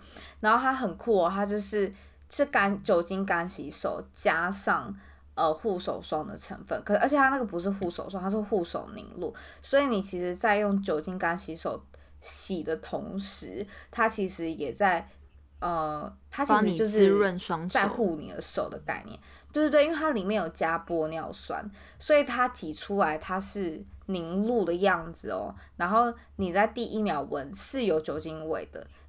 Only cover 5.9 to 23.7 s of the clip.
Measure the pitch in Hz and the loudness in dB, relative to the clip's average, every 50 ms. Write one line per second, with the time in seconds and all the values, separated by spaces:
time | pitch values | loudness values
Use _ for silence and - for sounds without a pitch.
5.9 | 131 90 - - 165 156 151 - - - - - - - - - - - - - | -6 -6 -4 -4 -4 -4 -4 -6 -10 -12 -12 -12 -12 -12 -8 -6 -6 -6 -2 2
6.9 | 202 - - 277 294 285 269 262 269 269 240 196 175 175 175 196 196 196 196 170 | 2 4 4 4 4 6 4 4 4 2 -2 -2 -4 -2 -2 -2 -2 -2 -2 -4
7.9 | - - - - 190 190 180 190 202 220 214 - 233 190 170 - - - - - | -4 -4 -6 -6 -6 -4 -2 -2 -2 -2 -2 0 0 0 0 0 -4 -8 -8 -8
8.9 | - - - - - - 175 143 - - - - - - - - 269 277 285 269 | -12 -14 -14 -14 -10 -8 -8 -8 -8 -10 -16 -18 -18 -16 -6 0 2 4 4 4
9.9 | 233 196 196 196 - 175 180 180 180 180 - 220 202 208 208 202 196 196 196 190 | 2 0 -2 -2 -4 -4 -4 -4 -4 0 2 2 2 4 2 2 2 2 2 0
10.9 | 160 151 156 185 185 185 190 165 170 180 - - 160 165 - 165 113 - - - | 0 -2 -2 -4 -4 -2 0 0 -2 -2 -4 -8 -8 -6 -4 -4 -6 -6 -10 -16
11.9 | - - - - - - - - - - - - 190 165 151 151 160 160 - - | -20 -20 -20 -20 -20 -18 -12 -10 -8 -8 -6 -4 -4 -4 -4 -4 -4 -6 -6 -6
12.9 | - 143 - 156 185 196 196 - - - - - 92 117 202 196 - - - - | -6 -6 -6 -6 -6 -6 -6 -6 -6 -8 -10 -10 -8 -8 -10 -10 -12 -18 -18 -8
13.9 | - - 220 226 220 - 196 185 190 - 165 160 160 151 147 131 117 - 202 185 | -2 0 0 0 2 0 -4 -4 -4 -4 -6 -6 -6 -4 -6 -6 -2 2 2 2
14.9 | 175 165 - - - - - - - - - - - - 180 175 170 160 156 156 | 2 2 -2 -6 -16 -20 -20 -20 -20 -20 -20 -20 -12 -6 -4 -2 -2 0 -2 -2
15.9 | 151 151 - 196 - - - - - - 285 285 220 208 214 214 - 160 220 214 | -2 -4 -6 -10 -12 -14 -20 -10 -4 -2 2 4 4 6 4 4 2 2 0 2
16.9 | 208 214 196 196 196 202 208 190 180 180 - - 175 160 165 185 - 247 196 208 | 4 6 8 8 8 6 4 2 2 -2 -4 -4 -4 -4 -2 0 2 2 2 2
17.9 | - - 226 185 160 151 143 - - - - - - - - - - - - - | 0 0 0 0 0 -2 -6 -10 -10 -8 -6 -6 -2 -2 -4 -4 -6 -10 -6 -6
18.9 | - - - - - - - - - - - - - 294 311 294 262 302 285 311 | -6 -6 -8 -14 -16 -18 -18 -20 -20 -20 -14 -6 0 2 2 4 6 6 6 6
19.9 | 330 294 311 311 269 208 180 196 220 208 165 160 - - 185 165 165 165 - - | 2 0 0 2 2 2 0 0 0 0 0 -2 -2 0 0 0 0 0 -2 -2
20.9 | 175 160 156 156 160 160 - - 175 - - - - - - 208 - - - - | 0 0 0 0 -2 -6 -8 -8 -10 -10 -8 -8 -6 -6 -6 -10 -12 -16 -20 -20
21.9 | - - - - 302 294 277 247 240 254 247 254 254 - - 156 156 - - - | -18 -6 2 4 6 6 4 4 2 0 0 0 0 -4 -8 -8 -8 -8 -6 -2
22.9 | 202 196 185 156 156 156 - - 185 190 196 - - 202 190 165 | 2 2 2 2 2 -2 -6 -4 -4 -4 -4 -4 -4 -4 -4 -4